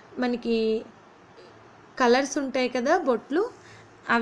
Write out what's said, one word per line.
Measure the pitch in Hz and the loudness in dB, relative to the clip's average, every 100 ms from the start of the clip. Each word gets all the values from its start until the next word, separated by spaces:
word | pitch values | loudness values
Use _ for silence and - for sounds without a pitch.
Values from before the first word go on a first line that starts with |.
| - - | -16 -6
మనకి | 247 240 233 226 220 220 - - - - - - - - - - - - | -4 -4 -2 0 0 -2 -4 -18 -20 -20 -20 -20 -20 -20 -20 -20 -12 0
కలర్స్ | 247 254 277 302 | 4 4 2 -2
ఉంటాయి | 269 262 254 254 | -4 -2 -2 -2
కదా | 247 359 285 | 0 2 2
బొట్లు, | 226 - 302 453 - - - - - - | -2 -2 -2 -2 -6 -20 -20 -20 -12 -2
ఆ | 233 | 0